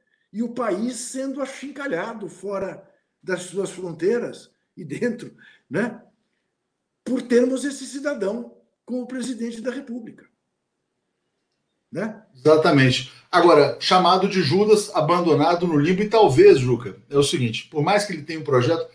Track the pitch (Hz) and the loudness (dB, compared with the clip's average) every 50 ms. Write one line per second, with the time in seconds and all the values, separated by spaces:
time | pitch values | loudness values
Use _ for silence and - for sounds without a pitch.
0 | _ _ _ _ _ _ - 202 240 240 240 254 247 220 180 190 226 247 254 - | _ _ _ _ _ _ -10 -8 -8 -6 -6 -6 -4 -4 -2 -2 -4 -6 -6 -8
1 | - - - 262 269 269 262 285 262 262 - - - 277 285 285 277 285 240 226 | -12 -10 -8 -8 -6 -6 -6 -6 -8 -8 -10 -12 -14 -14 -12 -10 -8 -6 -6 -6
2 | 190 226 233 220 202 165 - - - 196 202 196 190 190 156 - - _ _ _ | -6 -8 -10 -12 -14 -14 -14 -14 -12 -8 -8 -6 -8 -8 -10 -14 -18 _ _ _
3 | _ _ _ _ _ 160 185 170 - - 160 196 190 - - - 185 175 160 - | _ _ _ _ _ -8 -8 -8 -8 -10 -8 -6 -6 -6 -8 -10 -12 -12 -10 -4
4 | 160 190 233 240 214 143 117 - - _ _ _ _ _ _ - 180 139 - - | -2 -2 -2 -2 -4 -6 -12 -14 -20 _ _ _ _ _ _ -16 -14 -10 -8 -4
5 | 214 247 226 - - 120 - _ - - _ _ _ - 127 170 220 240 - - | -4 -4 -4 -6 -12 -18 -20 _ -20 -20 _ _ _ -8 -4 -4 -4 -4 -6 -12
6 | - _ _ _ _ _ _ _ _ _ _ _ _ _ _ _ _ _ _ _ | -20 _ _ _ _ _ _ _ _ _ _ _ _ _ _ _ _ _ _ _
7 | - - 247 247 - - 240 240 247 262 262 254 226 294 262 - 269 226 240 285 | -8 -6 -6 -6 -2 2 2 2 2 2 -2 -4 -6 -6 -8 -10 -14 -14 -14 -10
8 | 277 285 285 233 196 190 214 240 240 - - _ _ _ _ _ _ - 233 254 | -8 -8 -6 -4 -4 -6 -6 -6 -10 -14 -18 _ _ _ _ _ _ -10 -8 -8
9 | 247 233 254 262 233 240 262 214 226 233 233 226 226 262 233 269 269 - 233 247 | -8 -8 -10 -10 -8 -10 -8 -8 -8 -10 -10 -10 -10 -10 -10 -10 -12 -12 -14 -14
10 | 220 - - - - _ _ _ _ _ _ _ _ _ _ _ _ _ _ _ | -14 -16 -20 -20 -20 _ _ _ _ _ _ _ _ _ _ _ _ _ _ _
11 | _ _ _ _ _ _ _ _ _ _ _ _ _ _ _ _ _ _ 120 147 | _ _ _ _ _ _ _ _ _ _ _ _ _ _ _ _ _ _ -10 -8
12 | 208 220 - - _ _ _ - - 151 156 156 160 175 151 139 131 127 127 - | -8 -8 -8 -12 _ _ _ -2 4 4 4 6 4 4 4 4 4 4 2 0
13 | - - - - _ - - 175 170 170 160 147 143 - - - - - 196 185 | -4 -8 -16 -20 _ -2 0 4 6 6 8 6 6 4 2 -4 -2 2 2 4
14 | 180 175 185 185 185 196 196 185 170 127 147 190 208 214 214 208 - - - 170 | 4 4 2 2 2 0 0 0 0 2 2 2 4 4 4 2 2 -2 -2 -2
15 | 156 147 175 180 175 170 147 135 147 165 175 170 175 175 160 143 143 165 185 185 | 0 2 2 2 2 2 2 4 4 2 0 0 0 0 0 2 2 2 0 0
16 | 214 214 226 226 208 170 131 135 190 208 185 139 123 123 120 113 - 98 95 - | 0 2 4 4 4 6 6 8 8 10 8 8 4 0 -2 -2 -4 -8 -16 -16
17 | _ - 143 143 143 - - 151 123 113 107 - - - - 156 147 175 202 202 | _ -4 0 2 2 2 0 -2 -2 -2 -4 -6 -12 -10 -4 -2 0 2 2 0
18 | 202 - 180 156 139 - 165 160 151 - 139 196 - 156 165 160 - - _ | 0 -2 -8 -10 -10 -10 -10 -8 -4 0 2 2 4 4 2 0 -2 -8 _